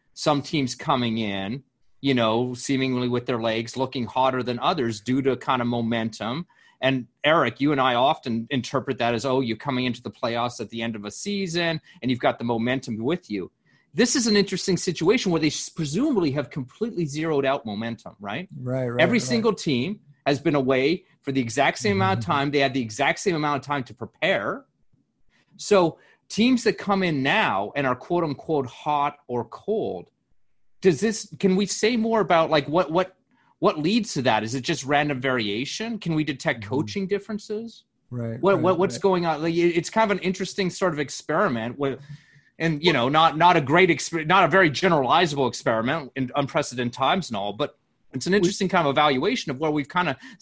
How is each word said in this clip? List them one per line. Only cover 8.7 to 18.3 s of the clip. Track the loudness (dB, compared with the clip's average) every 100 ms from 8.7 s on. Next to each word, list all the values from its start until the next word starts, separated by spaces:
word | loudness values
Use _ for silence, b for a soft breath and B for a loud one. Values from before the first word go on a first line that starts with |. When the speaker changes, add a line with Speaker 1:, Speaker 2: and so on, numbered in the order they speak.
| -4 -2 -2
Speaker 1:
that | 0
as, | 0
"Oh, | 0 0
you're | 0 -4
coming | -4 -2 -2
into | -4
the | -10
playoffs | -6 -4 -2 -4 -6
at | -10
the | -6
end | -6 -6
of | -10
a |
season | -10 -6 -4 -4 -2 -2 -4 b b
and | -4
you've | 2
got | 2 2
the |
momentum | -2 -2 0 -2 -4 -4
with | -4 -4 -4
you." | -8 -8 _ _ _ _
This | 0 0 2
is | 2
an | 2
interesting | 2 -2 -2 -2
situation | -2 0 2 2 2
where | 0
they | 0
s-, | -2 -10
presumably | -6 -4 0 0 2 0
have | 0 -4
completely | -8 -10 -6 -6 -4 -4
zeroed | -4 -2 0 0
out | 0
momentum, | -4 -6 -6 -8 -12 -12
right? | -8